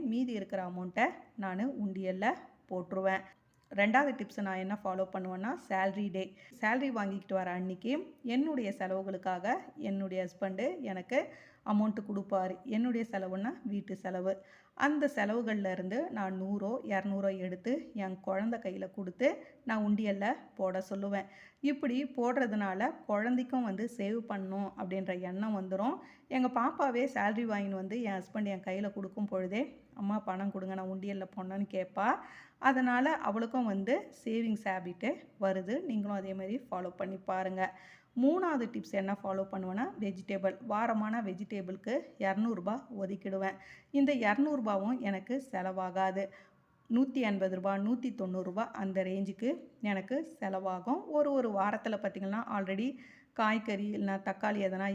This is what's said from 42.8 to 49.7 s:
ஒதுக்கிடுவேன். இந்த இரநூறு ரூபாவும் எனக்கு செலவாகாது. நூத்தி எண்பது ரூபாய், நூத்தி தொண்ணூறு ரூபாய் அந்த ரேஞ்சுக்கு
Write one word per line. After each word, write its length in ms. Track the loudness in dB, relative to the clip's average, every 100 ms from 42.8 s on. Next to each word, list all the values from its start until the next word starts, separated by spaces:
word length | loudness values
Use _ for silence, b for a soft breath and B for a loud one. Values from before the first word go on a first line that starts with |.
| -6 -6
ஒதுக்கிடுவேன். 560 | -4 -4 -4 0 -2 -2 B B B 4
இந்த 120 | 6 6
இரநூறு 340 | 4 6 4 2
ரூபாவும் 360 | 2 2 2 0 0
எனக்கு 260 | -2 -2 -6 -4
செலவாகாது. 720 | -4 -2 -2 -2 2 2 2 -4 B B _ _ _ 0 4
நூத்தி 260 | 4 2 2
எண்பது 260 | 2 2 2
ரூபாய், 240 | 0 2 2
நூத்தி 220 | 0 0 -2
தொண்ணூறு 260 | -2 -2 -2
ரூபாய் 220 | -2 -4 -2
அந்த 200 | -2 0 0
ரேஞ்சுக்கு 420 | 0 -2 -2 -2 -2 -6